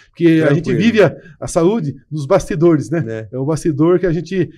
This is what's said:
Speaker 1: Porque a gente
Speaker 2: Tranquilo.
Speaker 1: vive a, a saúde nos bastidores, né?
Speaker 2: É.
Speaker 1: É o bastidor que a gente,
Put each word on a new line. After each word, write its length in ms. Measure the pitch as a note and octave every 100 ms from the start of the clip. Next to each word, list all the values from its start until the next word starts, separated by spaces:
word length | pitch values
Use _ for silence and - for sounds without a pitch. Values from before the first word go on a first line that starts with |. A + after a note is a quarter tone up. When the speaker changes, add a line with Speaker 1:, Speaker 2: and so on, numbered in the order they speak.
| _
Speaker 1:
Porque 340 | - E3+ D#3+
a 120 | D#3
gente 100 | C#3
Speaker 2:
Tranquilo. 140 | C3 B2
Speaker 1:
vive 240 | A3 A3
a, 120 | E3 - - -
a 80 | A2+
saúde 480 | F3 E3 A3+ D3+ C#3 -
nos 140 | D3+
bastidores, 640 | C#3 F#3 - F#3+ E3+ D#3 B2+
né? 160 | E3 A#2
Speaker 2:
É. 220 | A2 G#2+ B2+
Speaker 1:
É 20 |
o 60 |
bastidor 540 | C3+ D#3 F3 C#3 E3 F3+
que 80 | F3+
a 60 |
gente, 360 | E3 E3 F#3+ D3